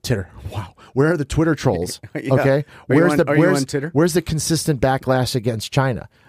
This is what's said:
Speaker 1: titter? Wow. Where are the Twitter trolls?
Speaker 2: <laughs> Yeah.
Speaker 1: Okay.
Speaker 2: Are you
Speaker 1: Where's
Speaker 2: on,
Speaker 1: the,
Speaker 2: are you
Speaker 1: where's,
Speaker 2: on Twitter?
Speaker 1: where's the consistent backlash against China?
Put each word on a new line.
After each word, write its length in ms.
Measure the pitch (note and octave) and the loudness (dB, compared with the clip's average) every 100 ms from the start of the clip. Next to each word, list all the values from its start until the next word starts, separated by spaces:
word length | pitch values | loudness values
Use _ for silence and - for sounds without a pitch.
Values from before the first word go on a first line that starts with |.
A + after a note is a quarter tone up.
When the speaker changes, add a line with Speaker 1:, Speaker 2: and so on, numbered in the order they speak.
Speaker 1:
titter? 280 | - G#2 - - - | -4 -6 -6 -14 -12
Wow. 220 | G#2 F#2 - - | -12 -12 -16 -6
Where 180 | B2 D#3 | 0 2
are 40 | E3+ | 0
the 80 | |
Twitter 300 | C#3 D3+ E3 | -2 0 0
trolls? 460 | D#3 C3 F2 F2+ - - | 0 0 0 -4 -10 -12
Speaker 2:
<laughs> 80 | |
Yeah. 200 | - C3 | -10 0
Speaker 1:
Okay. 160 | C3+ C3+ C#3+ - - - | 2 2 0 -2 -10 0
Speaker 2:
Are 60 | |
you 60 | C#3+ | 2
Speaker 1:
Where's 120 | F3 | 4
Speaker 2:
on, 60 | D3 | 2
Speaker 1:
the, 100 | C#3+ | 2
Speaker 2:
are 60 | D3+ | 4
you 40 | |
Speaker 1:
where's, 180 | E3+ C#3 | 4 2
Speaker 2:
on 40 | C3 | -2
Twitter? 240 | C#3+ D3+ | -4 -2
Speaker 1:
where's 200 | D3 F3 | 0 2
the 80 | E3+ | 0
consistent 580 | - D#3 - D#3+ - B2+ | -2 -4 -2 -2 -2 0
backlash 540 | C3 C3 - C3 B2 | 0 0 0 0 0
against 380 | B2 A2 A2 - | -2 -2 -4 -2
China? 360 | C#3 C3 G#2+ - _ | 0 0 -2 -10 _